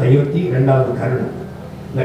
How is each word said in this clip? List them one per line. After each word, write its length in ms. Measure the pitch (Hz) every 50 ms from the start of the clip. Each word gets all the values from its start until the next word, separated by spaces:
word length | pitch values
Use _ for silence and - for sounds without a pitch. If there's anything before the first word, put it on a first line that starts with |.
அயோத்தி, 400 | 127 127 139 147 147 - 165 170 175 -
இரண்டாவது 420 | 127 131 139 135 131 131 120 120 117 -
கருணன். 360 | 117 127 127 120 - - - - - - - - - - - - - -
இந்த 120 | - 131